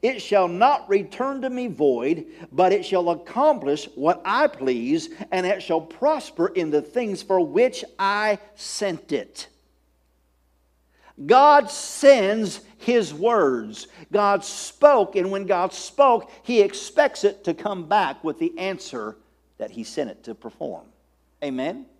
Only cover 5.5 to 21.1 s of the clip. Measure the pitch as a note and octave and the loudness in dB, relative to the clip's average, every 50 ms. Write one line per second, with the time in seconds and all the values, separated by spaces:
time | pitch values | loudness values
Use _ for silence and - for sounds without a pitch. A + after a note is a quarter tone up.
5.5 | - - - - E3 D#3+ D#3 - - - - C#4+ D#4 C#4+ - - - - E3+ E3+ | -4 -4 -2 -2 -2 -2 -2 -6 -10 -2 0 0 0 0 -4 -12 -4 -2 -2 -2
6.5 | E3+ F#3 E3+ D#3 D3 D3+ D3 - - A#3+ B3 G#3+ G3 E3+ - - G3 F#3 F3 D3+ | 0 -2 -4 0 0 -2 -2 -2 -6 -4 -4 -4 -6 -8 -4 0 2 2 2 2
7.5 | C#3 F3+ A#3+ B3+ B3+ - - - - _ - D4 G3+ G#3 G#3+ G#3+ G#3 G3 - - | 2 2 2 2 2 -4 -14 -14 -8 _ -2 0 0 0 0 0 -2 -2 -4 -20
8.5 | _ _ - - - - G#3+ G3 F3 C#3+ - _ D3+ B2+ F#2 - _ - - - | _ _ -16 -12 -8 -6 -4 -4 -4 -6 -8 _ -6 -6 -6 -8 _ -20 -20 -20
9.5 | _ _ _ _ _ _ _ _ _ _ _ _ _ _ _ _ _ _ _ _ | _ _ _ _ _ _ _ _ _ _ _ _ _ _ _ _ _ _ _ _
10.5 | _ _ _ _ _ _ _ _ _ _ _ - _ - C#3+ C#3+ A3+ B3+ C#4 D4 | _ _ _ _ _ _ _ _ _ _ _ -20 _ -16 2 4 6 8 8 8
11.5 | D4 D4 C#4+ C#4+ - - - - - - - C#4 C#4 B3 G3 G3 G#3 A3+ A3 F#3 | 8 8 6 2 -6 -12 -12 -12 -10 4 8 8 8 8 6 0 0 0 -2 -4
12.5 | - - - - _ _ - - B3 A#3+ G#3 D3 D3+ D3+ F3 A3+ A#3+ G#3+ F3 C#3 | -6 -10 -16 -20 _ _ -2 0 2 2 2 0 -6 -2 0 2 4 4 4 2
13.5 | C3 A#2+ A2 G#2+ G#2+ - - - _ - D#3+ _ - G#3 G#3 G3+ G3+ G3 - - | 2 0 -4 -8 -12 -16 -18 -20 _ -20 -20 _ -2 0 2 2 2 0 -2 -6
14.5 | - - - - - _ - D4 C#4+ A#3+ G3 - - G3 F3 F#3+ G3 G3 G3 F#3 | -14 -12 -14 -14 -4 _ 6 8 8 8 2 0 0 -4 -4 -2 -4 -6 -2 -2
15.5 | G3+ F3 F3+ F#3 - - - - - - C#4+ C4+ A#3+ A3 - - - - _ - | -2 0 0 -4 -4 -8 -16 -16 2 4 4 4 4 2 -2 -8 -20 -20 _ -2
16.5 | B3 A#3 G3+ G3 - - - - - - D4 C#4 - - - G3+ G3+ - - - | 2 4 4 2 2 -8 -14 -8 0 0 0 0 0 0 -2 -2 -2 -2 -6 -6
17.5 | E3 - - G#3 G3+ F3+ E3+ D#3 G3 G#3+ F#3+ D3 - - - D#3 D3 - E3 E3+ | -6 -6 -6 -8 -8 -8 -6 -2 0 0 0 -2 -6 -8 -8 -8 -6 -4 -6 -6
18.5 | E3+ E3 F#3 F#3+ F#3+ D#3+ - - - B2 A2 G#2+ G#2+ _ _ _ _ _ _ _ | -6 -6 -8 -8 -8 -8 -12 -14 -12 -10 -10 -10 -12 _ _ _ _ _ _ _
19.5 | _ _ A2+ G#2+ - A#2+ A2 - - - D3 A2 F#2 _ _ - A2 _ - A#2 | _ _ -14 -12 -10 -14 -14 -12 -8 -8 -8 -8 -8 _ _ -16 -16 _ -16 -20
20.5 | - _ - - - D#2+ - _ _ _ _ _ | -16 _ -12 -12 -12 -12 -16 _ _ _ _ _